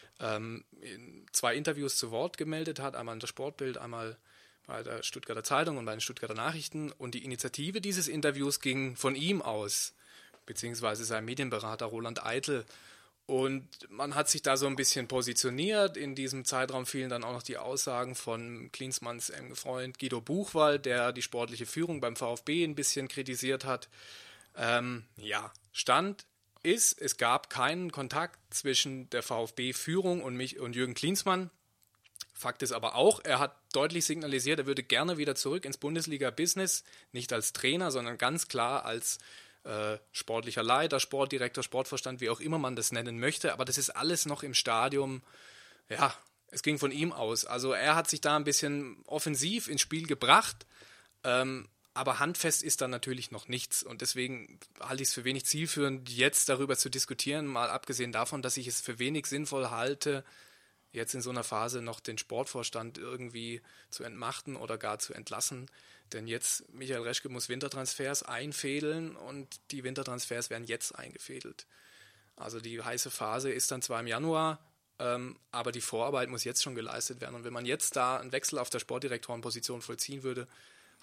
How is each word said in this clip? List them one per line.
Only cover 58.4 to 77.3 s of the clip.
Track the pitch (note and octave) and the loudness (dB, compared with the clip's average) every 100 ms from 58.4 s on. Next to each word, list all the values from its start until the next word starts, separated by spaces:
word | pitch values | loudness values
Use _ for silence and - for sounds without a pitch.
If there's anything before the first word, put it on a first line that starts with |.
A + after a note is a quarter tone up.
| B2+ C3+ | -2 -2
ich | B2 | -2
es | A2 | -4
für | - A2+ | -4 -2
wenig | B2+ D#3 - | 0 0 -2
sinnvoll | C#3 D3 C#3 B2 | -2 0 0 0
halte, | A#2 B2+ C#3 D3 C#3 - - - - _ _ _ | 0 -2 0 0 0 -4 -18 -20 -20 _ _ _
jetzt | A#2 A#2 | -6 -4
in | C3 | -4
so | B2 | -2
einer | B2 | -2
Phase | - G#2+ A#2 B2 | 0 0 0 -2
noch | A#2 A2 | -6 -8
den | - A2 | -8 -8
Sportvorstand | - A2+ A#2+ B2 A2+ A#2 A#2 - | -4 -4 -2 -4 -4 -6 -8 -10
irgendwie | B2 B2+ B2 A#2 A#2 A#2 - - - | -10 -8 -10 -8 -8 -8 -12 -20 -14
zu | - | -10
entmachten | A#2 G2+ A#2 - C#3+ B2+ | -10 -6 -6 -6 -8 -8
oder | A2 A2 | -6 -4
gar | A2 G#2+ | -2 -4
zu | - | -6
entlassen. | - G#2+ G2+ - B2+ F2+ - - - - | -8 -6 -2 -2 -4 -12 -18 -20 -20 -12
Denn | A2+ A2+ | -10 -6
jetzt, | A2+ - - - | -2 0 -2 -6
Michael | B2+ C3 B2 | -12 -6 -4
Reschke | A#2 A#2 C3+ | -2 -4 -4
muss | B2 - | -6 -4
Wintertransfers | B2 C#3 C#3 B2+ - C3+ C#3+ | -4 -4 -4 -4 -4 -2 -2
einfädeln | - A#2+ D3 C#3+ C#3 C#3+ D3+ D#3+ E3 | -4 -6 -6 -4 -2 -2 -2 -2 -6
und | B2+ A2 C#3 C3 - - | -10 -12 -12 -12 -16 -12
die | C#3 | -8
Wintertransfers | B2+ C3+ C3 B2 - A#2+ A#2 | -6 -4 -4 -4 -4 -2 -2
werden | A2+ A2+ | -4 -4
jetzt | A#2 - | -4 -4
eingefädelt. | - - - - C3 - - - - - - - - _ | -6 -12 -12 -12 -10 -12 -14 -18 -20 -20 -20 -20 -20 _
Also | - A2 A2+ | -14 -10 -8
die | A2+ A2+ | -8 -8
heiße | A2+ B2 - | -4 -4 -4
Phase | - A2 A#2+ C3+ | -2 -2 0 0
ist | B2 - | 0 0
dann | C3+ | 0
zwar | - A#2 | 0 0
im | A#2 | 0
Januar, | A2+ D#3+ D#3+ D#3+ D3+ _ _ _ - | 2 4 6 4 2 _ _ _ -2
ähm, | B2 B2 B2+ - _ | 0 0 -2 -12 _
aber | A#2+ B2 | -2 -2
die | A#2+ | -2
Vorarbeit | - A2+ B2+ C#3 B2 | 0 2 2 2 0
muss | A#2+ | -2
jetzt | A#2+ - | 0 0
schon | C#3+ | 0
geleistet | A#2+ A2 A#2 - B2 | -2 -4 -2 -4 -4
werden. | B2 | -8